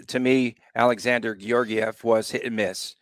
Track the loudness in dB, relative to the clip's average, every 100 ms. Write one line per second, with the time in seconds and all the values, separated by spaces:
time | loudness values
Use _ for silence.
0 | -6 0 2 4 2 -6 _ 2 2 2
1 | 0 0 -2 -6 0 0 2 0 -2 -2
2 | 0 2 0 -6 -4 -2 -4 -4 -12 -16